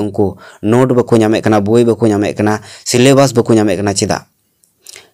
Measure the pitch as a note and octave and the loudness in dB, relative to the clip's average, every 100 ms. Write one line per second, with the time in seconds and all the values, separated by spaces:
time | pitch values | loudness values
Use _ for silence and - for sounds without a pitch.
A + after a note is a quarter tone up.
0 | G#2 G2+ G2 E2+ - - G#2 A#2+ C3 B2 | -2 -2 -4 -4 -20 -8 0 2 2 0
1 | - A#2 A2 A2 A2 A2 G2+ A#2 A#2 G#2+ | 0 0 2 0 0 0 2 0 2 0
2 | A2+ G2+ G2 - G#2 G#2+ - - - A#2+ | 0 0 -2 -2 -4 -4 -10 -16 -4 0
3 | C3 C3+ C#3 A#2+ A2 A2+ G#2 F2+ G2+ G2 | 4 4 2 0 0 2 2 -2 -4 -4
4 | G2+ - - _ _ _ _ _ - - | -4 -6 -8 _ _ _ _ _ -20 -20
5 | _ | _